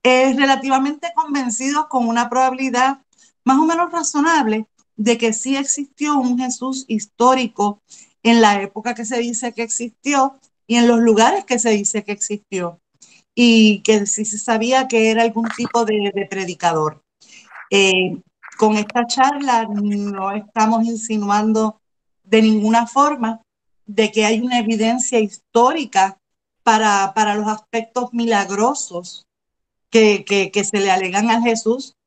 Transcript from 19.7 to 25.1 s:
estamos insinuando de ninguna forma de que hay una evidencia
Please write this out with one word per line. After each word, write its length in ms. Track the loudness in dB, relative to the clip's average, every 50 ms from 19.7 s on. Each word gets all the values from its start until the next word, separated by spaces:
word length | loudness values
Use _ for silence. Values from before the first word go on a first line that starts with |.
| -4 -4 -2 -2 -2 -4 -4 -6 -6 -6 -6 -6
estamos 540 | -6 -8 -10 _ _ 0 0 2 2 0 0
insinuando 960 | -2 -4 -6 -6 -4 -4 -4 0 0 0 0 2 2 2 2 0 -2 -4 _ _ _ _ _ _ _ _ _
de 200 | _ _ 4 4
ninguna 440 | 4 4 2 2 2 2 2 2 2
forma 540 | 2 2 2 2 2 2 -2 -4 -6 -6 -8 _ _ _ _ _ _ _ _ _
de 260 | -6 0 0 0 2
que 120 | 2 0 0
hay 160 | 2 0 0
una 200 | -2 -2 -2 -2
evidencia 580 | 0 0 0 0 0 0 0 -2 -2 0